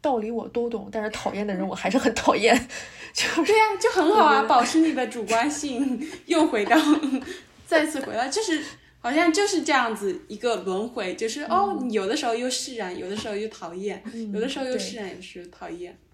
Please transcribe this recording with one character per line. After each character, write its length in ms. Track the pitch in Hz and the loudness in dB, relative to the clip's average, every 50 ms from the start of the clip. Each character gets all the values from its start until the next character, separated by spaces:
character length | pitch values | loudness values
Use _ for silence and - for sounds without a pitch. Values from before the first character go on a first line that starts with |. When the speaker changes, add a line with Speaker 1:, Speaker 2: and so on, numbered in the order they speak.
Speaker 1:
道 160 | - 302 262 | 0 0 0
理 140 | 226 208 220 | 0 0 -2
我 160 | 233 220 - - | -4 -6 -6 -4
都 200 | - 240 240 240 | -4 -2 -2 -2
懂， 200 | 233 208 196 202 | -4 -6 -8 -6
但 120 | - 220 208 | -6 -6 -4
是 60 | 220 | -4
讨 240 | - - - 196 - | -6 -4 -4 -4 -4
厌 120 | 196 208 | -2 -4
的 80 | 208 190 | -4 -2
人 140 | 180 190 | -2 -4
我 80 | 190 185 | -4 -4
还 140 | - - 190 | -4 -2 0
是 80 | 196 | 0
很 160 | 262 - 226 220 | 2 2 2 0
讨 200 | - - 294 - | 2 2 2 4
厌， 200 | - 196 190 240 254 - - - - | 4 6 6 6 4 4 -2 -10 -14
<laughs> 320 | - - - - - - - | -14 -14 -16 -18 -18 -10 -4
就 80 | - - | -4 -2
是 160 | - - 330 302 | 0 2 2 4
Speaker 2:
对 160 | 392 427 440 | 6 6 6
啊， 160 | 440 427 403 | 6 4 2
就 120 | 359 392 480 | 2 0 2
很 240 | - 277 302 320 427 | 4 4 4 6 6
好 100 | 440 330 | 6 6
啊， 60 | 302 | 6
Speaker 1:
我 60 | 277 | 6
觉 60 | 269 | 4
得 60 | - | 4
Speaker 2:
保 160 | - 269 247 240 | 4 4 4 4
持 160 | - - 320 | 4 4 4
你 140 | 320 320 269 | 4 4 2
的 120 | 262 254 | 0 -2
主 180 | 220 - 240 214 | -4 -4 -8 -2
观 240 | 190 226 226 240 294 | 0 0 2 2 0
性， 520 | 294 - 294 277 254 - 277 262 247 214 302 320 | -2 -4 -6 -4 -2 -2 -2 -2 -2 -4 -6 -10
<laughs> 160 | - - - | -12 -14 -4
又 200 | - 339 320 294 | 0 2 2 2
回 180 | - 254 214 202 | 2 2 0 2
到， 100 | - 349 320 302 294 302 - - 262 262 254 | 4 4 4 6 6 4 2 2 -2 -2 -4
<laughs> 440 | - - - - - - _ - - | -4 -8 -14 -16 -18 -20 _ -20 -4
再 200 | - 339 311 302 | 2 2 2 2
次 140 | 302 - 269 | 2 -2 -4
回 140 | - - - | -6 -4 -4
到， 140 | 220 254 | -4 -4
就 140 | 277 - 415 | -2 -2 -2
是， 220 | 440 370 320 294 - - - - _ _ _ _ | 0 0 -2 -2 -4 -8 -14 -18 _ _ _ _
好 120 | - 240 | -4 0
像 200 | 269 320 349 339 | 2 4 4 4
就 140 | 320 403 403 | 4 4 2
是 160 | 403 392 320 | 2 0 -2
这 100 | 262 311 | 0 2
样 240 | 294 262 240 226 220 | 2 2 2 0 -2
子 260 | 208 202 196 180 - - | -2 -4 -4 -4 -4 -8
一 100 | - 214 | -12 -12
个 260 | 202 240 240 226 185 180 | -4 -2 -2 -2 -2 -2
轮 260 | 190 185 190 220 247 | -4 -2 -2 -4 -4
回， 260 | - 247 190 185 - | -6 -6 -6 -6 -4
就 140 | - 226 226 | -4 -4 -4
是， 140 | 226 285 294 | -4 -6 -2
哦， 340 | - - 381 - - 370 294 | 0 2 2 2 2 0 -4
Speaker 1:
嗯。 100 | 254 247 | -4 -2
Speaker 2:
你 40 | 214 | -2
有 140 | 208 190 | -2 0
的 100 | 196 247 | 0 -2
时 80 | 302 285 | -2 0
候 80 | 240 226 | -2 -2
又 160 | 240 247 254 | -2 -2 -4
释 260 | 254 - - 277 254 | -4 -4 -6 -8 -8
然， 220 | 226 196 180 180 | -8 -6 -6 -8
有 100 | 170 180 | -8 -8
的 80 | 180 202 | -8 -8
时 120 | 214 220 | -6 -6
候 80 | 226 208 | -6 -6
又 120 | 202 220 220 | -6 -6 -8
讨 240 | - - 185 165 170 | -8 -12 -14 -12 -10
厌， 280 | 185 196 208 185 196 - 220 220 | -8 -6 -6 -6 -8 -12 -12 -10
Speaker 1:
嗯， 180 | 226 226 208 | -10 -8 -6
Speaker 2:
有 80 | 196 208 | -4 -4
的 100 | 233 269 | -4 -4
时 80 | - | -4
候 80 | 285 262 | -6 -4
又 140 | 254 254 208 | -4 -4 -4
释 160 | 190 190 240 | -4 -6 -8
然， 100 | 226 202 | -10 -10
Speaker 1:
对。 60 | 180 | -10
Speaker 2:
有 40 | - | -12
的 40 | - | -14
时 220 | - - - 180 175 | -16 -16 -16 -18 -18
候 40 | - | -18
讨 180 | - - 185 170 | -18 -16 -14 -12
厌。 260 | 170 175 175 175 - - _ _ | -12 -12 -14 -16 -18 -20 _ _